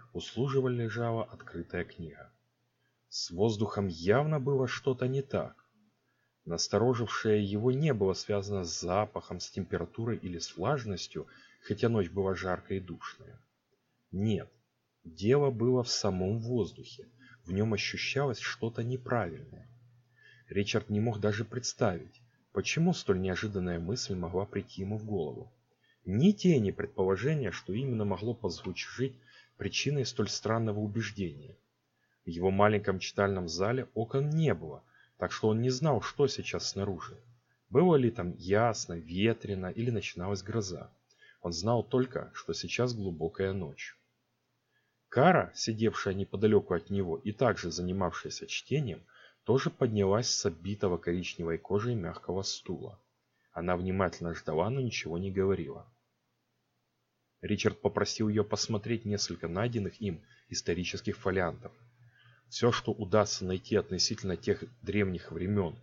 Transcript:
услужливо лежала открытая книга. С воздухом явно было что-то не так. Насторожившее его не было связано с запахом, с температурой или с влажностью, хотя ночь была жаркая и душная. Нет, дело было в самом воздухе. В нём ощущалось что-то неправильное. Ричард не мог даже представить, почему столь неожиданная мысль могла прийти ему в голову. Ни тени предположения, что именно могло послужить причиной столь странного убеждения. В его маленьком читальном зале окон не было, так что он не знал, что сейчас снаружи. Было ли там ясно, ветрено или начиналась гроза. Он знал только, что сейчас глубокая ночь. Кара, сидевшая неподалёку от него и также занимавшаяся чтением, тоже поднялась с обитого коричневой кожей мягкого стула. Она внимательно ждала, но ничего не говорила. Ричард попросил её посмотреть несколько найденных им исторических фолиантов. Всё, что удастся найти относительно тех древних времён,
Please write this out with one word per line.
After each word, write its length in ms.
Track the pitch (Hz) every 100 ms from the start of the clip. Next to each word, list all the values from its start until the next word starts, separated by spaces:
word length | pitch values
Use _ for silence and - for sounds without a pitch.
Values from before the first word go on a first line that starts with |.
| -
услужливо 540 | 113 - - 139 135 127
лежала 560 | 123 113 110 117 113
открытая 600 | - - - 85 85 87
книга. 460 | 85 - 82 - - _ _ _ _ _ _ _ _
С 220 | - -
воздухом 560 | 87 110 104 107 - 98
явно 520 | 80 85 117 151 156
было 280 | 131 139 127
что-то 400 | - - 127 127
не 140 | 135
так. 340 | 139 95 67 - _ _ _ _ _ _ _ _ -
Насторожившее 1000 | 82 - 101 120 120 113 - 113 107
его 280 | 101 104 123
не 220 | 127 156
было 200 | 117 95
связано 500 | 90 - 104 98 101
с 160 | 87 82
запахом, 600 | 85 92 104 95 - 90
с 100 | -
температурой 680 | - 87 90 85 - 117 107
или 200 | - 85
с 180 | - -
влажностью, 720 | 98 143 110 90 - 80 71 - - _
хотя 280 | - 107 117
ночь 200 | 113 87
была 260 | 92 95 92
жаркая 420 | 95 87 - 95
и 40 |
душная. 580 | 87 82 - - - - _ _ _ _ _ _ _
Нет, 380 | 90 107 98 71 _ _ _ _ _
дело 460 | 85 80 98 139 143
было 340 | 117 120 127
в 60 | 117
самом 500 | - 104 92 92 113
воздухе. 680 | 113 123 90 - - - - _ - - 87
В 60 |
нём 220 | 95 110
ощущалось 640 | 101 - - - 135 143 110
что-то 440 | - - 113 113
неправильное. 840 | 117 127 - 120 90 76 73 - - - - _ _ _ - - _
Ричард 400 | 98 101 110 -
не 100 | 104
мог 200 | 117 104
даже 240 | 104 104
представить, 800 | 113 127 - - 113 87 78 - _ _ _
почему 420 | - 92 - 170
столь 280 | 170 - 92
неожиданная 580 | 95 90 110 98 90 87
мысль 360 | 85 117 - 92
могла 300 | 87 95 101
прийти 360 | - - -
ему 160 | 98 107
в 80 | 107
голову. 480 | 101 76 - - _ _ _ _ _ 87
Ни 260 | 101 170
тени 400 | 202 185 151 101
предположения, 800 | 85 85 - 95 95 123 156 110
что 220 | 82 -
именно 320 | 98 135 113 104
могло 280 | 92 110
послужить 840 | 113 98 - 95 87 - - 131 - _ - - _
причиной 480 | 104 - 139 147 127
столь 240 | - 104
странного 500 | - 107 113 113 104
убеждения. 800 | 104 107 107 - 90 71 69 - _ _ _ _ _ _ -
В 40 |
его 220 | 82 92
маленьком 480 | 95 104 107 101 92
читальном 500 | - - 101 98 87
зале 400 | 85 101 127 -
окон 360 | - 110 135 147
не 240 | 156 156
было, 300 | 87 80 69 _ _ _ _
так 140 | 92
что 180 | - 110
он 120 | 110
не 80 | 123
знал, 320 | 127 156 123
что 260 | - - 143
сейчас 420 | - 120 87 -
снаружи. 480 | - 98 87 - - - _ _ _ _
Было 260 | 120 180 156
ли 160 | 120
там 240 | 110 90 85
ясно, 560 | 87 101 120 - -
ветрено 760 | 85 78 87 107 113 107 95 92
или 220 | 101 120
начиналась 540 | 110 - - 90 101
гроза. 480 | 101 113 98 80 - _ _ _ - _
Он 100 | 87
знал 320 | 82 101 120
только, 480 | - 131 127 - 69
что 200 | - -
сейчас 400 | 104 90 - 123
глубокая 600 | 113 95 82 82 - 95
ночь. 440 | 95 78 71 - - _ _ _ _ _ _ _ _ _ _ _
Кара, 420 | - 156 170 90 -
сидевшая 580 | - 110 110 101 -
неподалёку 600 | 95 98 98 107 107 -
от 160 | 87 -
него 280 | 98 90 80
и 140 | 104
также 400 | 107 123 92 87
занимавшаяся 760 | 82 90 95 90 - 76 - -
чтением, 580 | - - 135 127 85 - - - _
тоже 260 | - 127 160
поднялась 600 | - 127 107 98 104 120
с 160 | - 101
обитого 520 | 82 92 104 98 87
коричневой 600 | - 87 87 - 82 82
кожей 380 | - 101 117 120
мягкого 480 | 85 85 - 90
стула. 560 | 95 - - 80 55 - _ _ _ _ _
Она 240 | - 87 87
внимательно 580 | 92 95 92 - 85 82
ждала, 340 | - 80 98
но 120 | 135
ничего 360 | 127 - 80 85
не 140 | 95
говорила. 560 | 95 95 92 71 69 - _ _ _ _ _ _ _ _ _ _ _ _ _ _ _
Ричард 380 | - 104 110 -
попросил 480 | 101 101 98 - 107
её 140 | 107
посмотреть 600 | 104 104 - 110 113 117 104
несколько 420 | 104 - 85 82
найденных 540 | 87 120 117 95 -
им 200 | 104 80 - - _
исторических 680 | - - 85 87 95 - 98
фолиантов. 540 | 98 92 87 78 - - - _ - _ - _ _
Всё, 220 | - 120
что 200 | 117 -
удастся 520 | - 98 107 101 - 92
найти 300 | 92 - 107
относительно 640 | - 90 - 110 98 85
тех 260 | - 101 - -
древних 500 | - 104 98 87 -
времён, 440 | 80 90 104 87 -